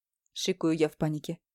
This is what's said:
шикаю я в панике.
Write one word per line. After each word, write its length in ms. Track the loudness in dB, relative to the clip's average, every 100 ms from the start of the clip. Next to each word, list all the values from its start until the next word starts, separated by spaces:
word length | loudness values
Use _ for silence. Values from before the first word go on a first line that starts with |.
| _ _ _
шикаю 420 | -6 -4 0 0 2
я 140 | 2
в 80 | 2
панике. 420 | -2 -2 -6 -10 _